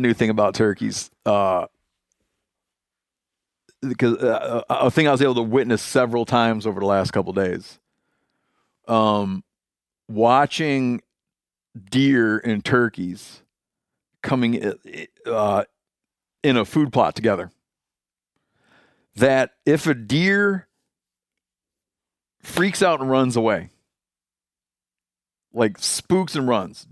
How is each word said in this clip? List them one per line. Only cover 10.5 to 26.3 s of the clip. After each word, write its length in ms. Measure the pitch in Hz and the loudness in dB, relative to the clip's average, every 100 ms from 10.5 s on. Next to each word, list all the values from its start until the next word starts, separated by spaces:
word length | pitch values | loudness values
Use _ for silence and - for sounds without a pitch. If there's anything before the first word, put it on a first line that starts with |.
| - 156 139 127 120 - _ _ _ _ _ _ 113 95 | -2 -2 -2 -2 -4 -10 _ _ _ _ _ _ -20 -4
deer 480 | 131 139 135 113 107 | 0 2 4 2 0
and 240 | 120 104 - | -2 -4 0
turkeys 760 | 123 120 - 90 90 - - _ _ _ _ _ _ _ _ | 0 0 -4 -10 -10 -18 -20 _ _ _ _ _ _ _ _
coming 440 | - 135 117 117 101 | -4 0 0 -2 -4
i-, 80 | - - | -8 -12
i-, 440 | 160 165 _ - | -18 -18 _ -6
uh, 340 | 113 104 98 101 _ _ _ _ _ _ _ | -2 0 0 -4 _ _ _ _ _ _ _
in 140 | 147 127 | 0 2
a 80 | 104 | 2
food 260 | 156 147 | 0 0
plot 240 | 131 90 - | 0 0 0
together. 360 | 110 95 92 - _ _ _ _ _ _ _ _ _ _ _ _ _ _ _ - | -2 -2 -6 -16 _ _ _ _ _ _ _ _ _ _ _ _ _ _ _ 0
That 360 | 131 131 127 _ - | 2 4 0 _ 0
if 220 | 151 160 | 2 0
a 60 | |
deer 720 | 131 107 139 185 202 202 190 - _ _ _ _ _ _ _ _ _ _ _ _ _ _ _ _ _ | -2 -2 0 2 2 0 -2 -8 _ _ _ _ _ _ _ _ _ _ _ _ _ _ _ _ _
freaks 400 | - - 190 175 | -8 -2 -2 2
out 180 | 185 156 | 0 0
and 80 | 131 | 0
runs 260 | 131 127 120 | 2 2 2
away, 340 | 113 98 90 _ _ _ _ _ _ _ _ _ _ _ _ _ _ _ _ _ _ | 0 0 -4 _ _ _ _ _ _ _ _ _ _ _ _ _ _ _ _ _ _
like, 240 | 117 113 95 | -2 -2 -2
spooks 560 | - - - 185 185 | -6 -6 0 0 0